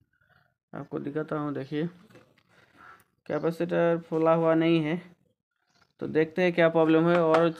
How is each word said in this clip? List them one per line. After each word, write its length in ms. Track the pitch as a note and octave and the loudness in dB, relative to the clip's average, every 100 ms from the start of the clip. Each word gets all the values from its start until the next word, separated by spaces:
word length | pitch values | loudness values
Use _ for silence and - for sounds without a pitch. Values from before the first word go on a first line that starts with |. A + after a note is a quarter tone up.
| _ _ _ _ _ _ _ | _ _ _ _ _ _ _
आपको 260 | - C#3+ D3+ | -16 -10 -10
दिखाता 380 | C#3+ D3+ D#3 D3+ | -8 -8 -6 -6
हूँ, 160 | D3 | -6
देखिए 320 | C3+ C3+ D3+ E3+ - _ - _ _ _ _ _ _ - - _ _ - | -8 -8 -6 -6 -8 _ -20 _ _ _ _ _ _ -20 -20 _ _ -8
कैपेसिटर 760 | D3+ D#3 E3+ E3+ E3+ E3+ E3+ E3 | -4 -4 -4 -4 0 0 -2 -4
फुला 240 | D#3+ D#3+ | 0 2
हुआ 200 | E3 D#3+ | 2 2
नहीं 280 | D#3+ E3 E3 | 2 2 0
है। 180 | D3+ F3 - _ _ _ _ _ _ _ _ _ | 0 -6 -10 _ _ _ _ _ _ _ _ _
तो 60 | C#3 | -6
देखते 340 | D3 D#3+ D#3 | -2 -2 0
हैं 100 | F3+ | -2
क्या 160 | F3 E3 | 2 2
प्रॉब्लम 400 | E3 D#3 D#3+ E3+ | 4 4 4 4
है। 80 | F3 | 2
और, 380 | D#3+ D#3+ E3 E3 | 4 2 2 -2